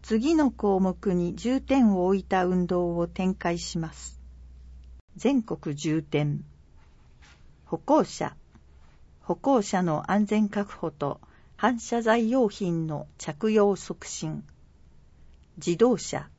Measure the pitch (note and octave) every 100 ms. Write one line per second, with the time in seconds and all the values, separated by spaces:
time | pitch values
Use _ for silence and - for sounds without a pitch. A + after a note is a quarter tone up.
0 | - A3 B3+ E4 C#4+ - G#3 F#3+ F#3 F3+
1 | - F3+ F3 - A3+ C4 - C4+ A#3 F#3+
2 | F3+ G3 F#3 F#3+ F3+ F#3 F3 F3+ F3 E3+
3 | E3+ - F#3 F#3 F3 E3+ - F3 D#3+ -
4 | - - - - - - - - - -
5 | - - A#3 C#4 A3 D#3 - D3 D#3+ D#3
6 | D3+ D3 D3 D3 - - - - - -
7 | - - - - - - - E3 - D4+
8 | G#3+ - - - - - - - - -
9 | - - - F3 - C4+ G3+ G3 F3+ D3+
10 | - G3 G#3 G#3+ G#3 G3+ G3+ - E3 -
11 | C#3+ - - - - - G#3+ A#3+ - A#3
12 | A3+ A3+ A3 C4 A3+ - F#3+ E3+ D#3+ D3
13 | - - - D3+ A3 G#3+ G3+ F#3+ - F3
14 | - - D#3+ D3+ D3 - - _ - -
15 | - - - - - - D#3 E3+ A#3 G3+
16 | - - -